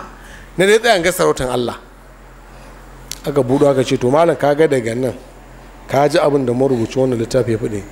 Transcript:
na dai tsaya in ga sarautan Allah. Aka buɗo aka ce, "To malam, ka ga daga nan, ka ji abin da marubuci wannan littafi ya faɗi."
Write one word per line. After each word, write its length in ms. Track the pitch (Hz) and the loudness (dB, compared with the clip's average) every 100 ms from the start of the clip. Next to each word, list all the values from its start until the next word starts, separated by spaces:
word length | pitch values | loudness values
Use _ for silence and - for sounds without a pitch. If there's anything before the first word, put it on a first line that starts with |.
| - - - - - - | -6 -20 -20 -20 -10 0
na 80 | 190 | 2
dai 120 | 220 | 4
tsaya 160 | 233 202 | 4 2
in 60 | |
ga 60 | 170 | 2
sarautan 380 | 175 156 151 127 | 0 0 0 -2
Allah. 300 | 127 120 107 - - - - - - - - - - - - - - - | -4 -4 -8 -16 -20 -20 -20 -20 -20 -20 -20 -20 -20 -20 -20 -18 -12 -4
Aka 160 | 143 | -2
buɗo 260 | 123 139 143 | 0 2 2
aka 120 | 135 | 2
ce, 140 | 123 135 | 0 0
"To 120 | 123 | 2
malam, 240 | 147 170 139 | 2 2 2
ka 160 | 143 | 0
ga 140 | 147 160 | 2 2
daga 260 | 135 113 117 | 0 -2 -4
nan, 180 | 127 - - - - - - - - | -6 -8 -16 -20 -20 -20 -20 -20 -4
ka 180 | 131 147 | 0 2
ji 100 | 165 | 2
abin 260 | 156 143 123 | 2 0 0
da 80 | |
marubuci 420 | 120 135 123 110 131 | 0 0 0 -2 -2
wannan 220 | 131 120 | -2 -2
littafi 320 | 113 131 117 | -2 -2 0
ya 60 | 110 | -2
faɗi." 260 | 123 107 87 | -4 -8 -12